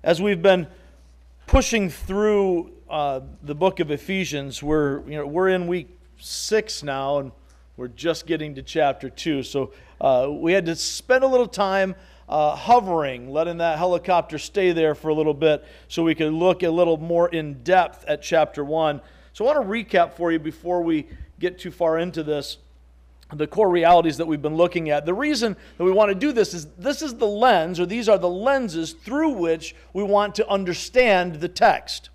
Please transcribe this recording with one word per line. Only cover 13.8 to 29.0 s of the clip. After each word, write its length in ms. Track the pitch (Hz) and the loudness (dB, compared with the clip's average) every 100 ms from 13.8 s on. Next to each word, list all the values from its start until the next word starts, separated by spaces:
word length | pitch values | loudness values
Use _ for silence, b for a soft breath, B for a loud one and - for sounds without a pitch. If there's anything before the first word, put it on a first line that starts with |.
| 180 175 175 175 - 151 | 0 0 2 0 0 -10
stay 340 | - 202 185 | -6 0 2
there 220 | 165 160 | 2 0
for 140 | 147 156 | 0 -2
a 60 | |
little 180 | 156 156 | 0 0
bit 320 | 139 156 147 B B B | 2 2 2 B B B
so 140 | - | -2
we 120 | 165 | 0
could 200 | 156 156 | 0 -2
look 280 | 160 180 185 | 2 2 2
a 80 | 175 | 0
little 280 | 165 175 160 | 2 2 2
more 320 | 165 170 170 | 0 0 0
in 320 | 170 151 135 | -2 -6 -8
depth 420 | 120 185 165 - - | 2 2 2 -6 -6
at 140 | 147 | -6
chapter 420 | - 165 151 - | 0 0 2 -2
one. 380 | 143 160 156 143 b b b | -4 0 0 -2 b b b
So 140 | - 226 | -4 0
I 60 | |
want 120 | 302 202 | 0 -2
to 60 | |
recap 400 | 226 202 185 170 | -6 0 2 2
for 180 | - 170 | 0 -2
you 80 | 165 | -2
before 440 | 151 - 170 180 | -4 -10 -4 -2
we 240 | 165 160 143 B B - | 0 -2 -4 B B -6
get 180 | 180 180 | -6 -6
too 120 | 175 | -16
far 260 | - 165 160 | -4 0 0
into 240 | 175 165 | -2 -6
this, 360 | 151 147 139 - _ _ _ _ _ _ _ | -4 -6 -6 -14 _ _ _ _ _ _ _
the 120 | 147 151 | -8 -4
core 220 | - 202 | 2 2
realities 480 | 175 165 175 165 139 | 4 6 6 6 -2
that 100 | 165 | -4
we've 140 | 147 | -2
been 160 | 147 156 | -2 2
looking 320 | 175 180 156 | 2 2 -2
at. 160 | 147 | -2
The 80 | 151 | -2
reason 420 | 190 294 277 226 190 B B | -2 -2 0 -2 -4 B B
that 80 | |
we 80 | 180 | 2
want 160 | 190 208 | 4 2
to 60 | |
do 180 | 196 294 | 2 0
this 220 | 233 196 | 0 -2
is 120 | 170 147 - | -4 -14 -8
this 240 | 226 285 | -6 -4
is 140 | 311 233 | -8 -4
the 100 | 214 | -4
lens, 520 | 208 247 190 160 175 | 2 4 4 2 -2
or 60 | |
these 240 | 180 226 220 | -4 -2 2
are 80 | 196 | 2
the 100 | 175 | 2
lenses 680 | 180 240 277 233 160 156 | -2 0 0 -2 -6 -8
through 380 | - | -10